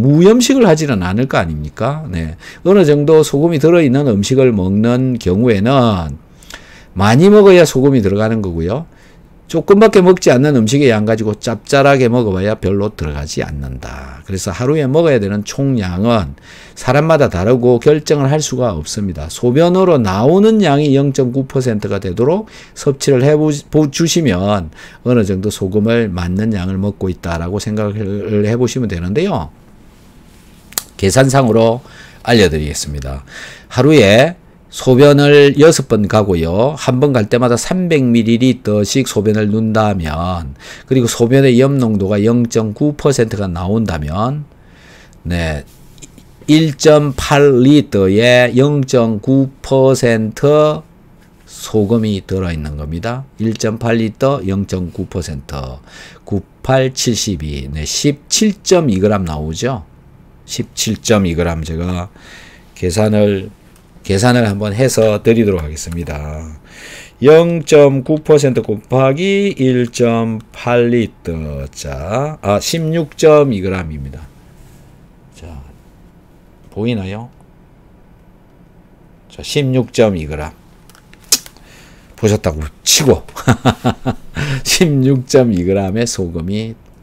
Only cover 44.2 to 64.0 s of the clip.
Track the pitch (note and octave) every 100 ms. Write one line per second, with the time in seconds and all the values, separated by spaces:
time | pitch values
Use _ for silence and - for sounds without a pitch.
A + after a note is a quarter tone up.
44.2 | A#2 D3+ C#3+ - - - - - - -
45.2 | - E2+ D#2+ D2 - - - - - -
46.2 | - - - D#3 D#3+ C#3+ - D3+ D3 C3+
47.2 | - C#3+ C#3+ B2+ B2+ D3 - G2+ F#2+ G2
48.2 | B2 B2 B2 A#2+ C#3+ D3 C3 B2+ A2+ G#2+
49.2 | - C3+ C3+ - - C3+ C3+ C3 A#2+ A2+
50.2 | A2 - C#3+ D3+ D3+ D#3 - _ - -
51.2 | _ _ - - - A2 G2 A#2 G#2+ G2
52.2 | - F#2+ F2+ D#2+ D2 D2 D2+ E2+ A2 B2+
53.2 | C3+ - A2 G#2+ A2 A2 A#2 A2+ A2+ -
54.2 | C3+ C#3 F#2+ F#2+ F#2+ F#2+ F2 - F#2 F#2+
55.2 | - C#2+ - C#2+ C2 C2 - - - -
56.2 | - G2 - _ - C3 C3 C3 - G#2+
57.2 | - F2 D2+ C#2+ C2+ D2+ D#2 - C#3+ C#3+
58.2 | - - G#3+ - - F3+ D#3 F#2 G#2 G#2
59.2 | F2 D2+ D#2 D#2+ A#2+ B2 - - - -
60.2 | - - - - - - - G2+ - G#2+
61.2 | F#2 E2 E2+ D#2+ D#2+ D#2+ F2+ F2+ F2+ -
62.2 | - - - - - - A2+ G#2+ G#2+ G#2+
63.2 | G#2 G2 F#2+ - _ _ _ -